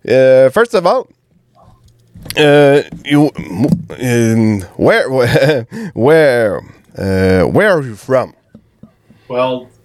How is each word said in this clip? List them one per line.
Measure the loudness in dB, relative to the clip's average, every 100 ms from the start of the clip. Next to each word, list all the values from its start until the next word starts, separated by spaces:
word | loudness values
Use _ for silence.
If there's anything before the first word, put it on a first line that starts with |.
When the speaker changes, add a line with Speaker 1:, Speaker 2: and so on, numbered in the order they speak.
| -2
Speaker 1:
uh, | 2 4 4 4
first | 2 -2
of | 0 -2
all, | -2 -6 _ _ _ _ _ _ _ _ _ _ -20 -10 -2
uh, | 2 4 4 2 -2 -8
you, | -2 0 0 -4 -10 -6 -2 -2 -6 -8
um, | -2 0 0 0 0 -2 -8 -2
where, | 0 0 0
<laughs> | -2 0 0 0 -2 -6 -12 -12
where, | -2 2 4 2 0 -2 -4 -10 -20 _ -10
uh, | -4 0 2 2
where | 0 0 0
are | 0
you | -4 -12
from? | -4 -4 -4 -10 _ -20 _ _ -20 _ _ _ -10
Speaker 2:
Well, | -6 -4 -6 -12 _